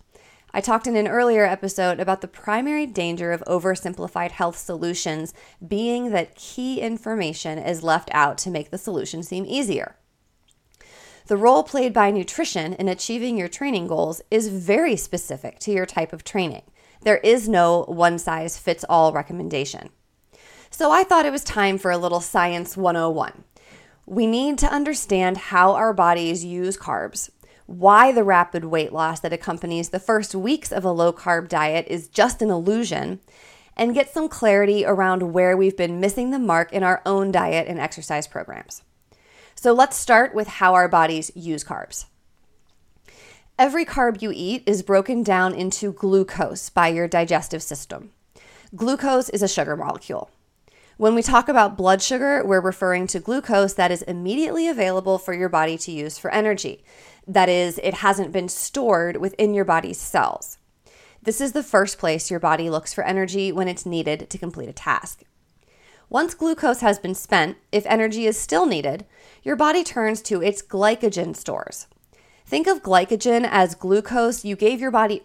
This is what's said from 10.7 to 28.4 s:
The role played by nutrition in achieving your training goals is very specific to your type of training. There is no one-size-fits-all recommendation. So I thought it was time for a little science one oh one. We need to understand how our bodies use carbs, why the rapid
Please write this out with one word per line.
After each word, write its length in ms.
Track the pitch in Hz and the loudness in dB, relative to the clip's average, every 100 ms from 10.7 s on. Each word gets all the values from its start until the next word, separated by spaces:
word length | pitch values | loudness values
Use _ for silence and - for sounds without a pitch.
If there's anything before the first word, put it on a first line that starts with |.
| _ - - - - - | _ -20 -20 -20 -20 -4
The 100 | 202 | 4
role 260 | 233 269 | 6 6
played 300 | - 277 254 | 4 0 2
by 160 | 214 202 | 4 4
nutrition 640 | 208 175 - 339 180 156 | 2 -2 -4 -4 -4 -6
in 140 | 185 190 | -4 -4
achieving 500 | 185 - 233 247 226 | -4 -6 -6 -4 -4
your 120 | 175 | -4
training 380 | - 277 208 175 | -6 -4 -4 -2
goals 340 | 202 160 165 - | -2 -2 -4 -2
is 160 | 220 214 | 0 0
very 480 | 190 175 226 330 208 | -4 0 2 2 0
specific 640 | - 175 - 135 - - | -4 -8 -8 -10 -12 -10
to 120 | 214 | -4
your 140 | 196 180 | -2 -2
type 280 | - 160 | -4 -6
of 100 | 160 | -8
training. 400 | - 202 170 120 - _ _ _ | -6 -4 -4 -6 -16 _ _ _
There 160 | 220 208 | 2 4
is 320 | 220 247 214 | 6 4 4
no 340 | 185 175 170 | 4 6 4
one-size-fits-all 1300 | - 165 175 170 170 160 165 - - 165 - 165 160 | 0 2 2 2 -4 -6 -6 -6 -4 -4 2 4 4
recommendation. 800 | 147 - 175 156 139 139 - - - _ _ _ _ - - - | 2 -6 -10 -6 -4 -6 -8 -16 -20 _ _ _ _ -20 -20 -20
So 200 | - 302 | -2 2
I 120 | 330 | 4
thought 220 | 381 339 294 | 6 4 4
it 80 | |
was 100 | 269 | -2
time 340 | - 214 196 190 | -4 0 2 2
for 140 | 185 | 0
a 60 | 175 | 0
little 220 | 180 175 | 0 -2
science 560 | 170 190 175 175 175 190 | 0 0 2 0 -6 -2
one 180 | 180 170 | 0 2
oh 140 | 165 | 0
one. 340 | 160 - - _ _ _ - _ _ - | 0 -4 -8 _ _ _ -20 _ _ -6
We 200 | 185 226 | 0 2
need 320 | 240 277 277 | 2 0 0
to 120 | - | 0
understand 640 | 285 285 285 - 190 185 185 | 0 -2 -4 -2 0 2 -2
how 360 | - 185 185 | -2 4 4
our 200 | 196 220 | 4 2
bodies 520 | 190 170 175 165 170 175 | 4 4 4 0 -4 -6
use 320 | 175 185 196 | -4 -4 -6
carbs, 520 | - 107 - - - _ - _ - | -6 -6 -6 -8 -12 _ -20 _ -18
why 440 | 180 190 208 262 | 4 8 10 8
the 120 | 233 | 6
rapid 420 | 196 175 | 4 4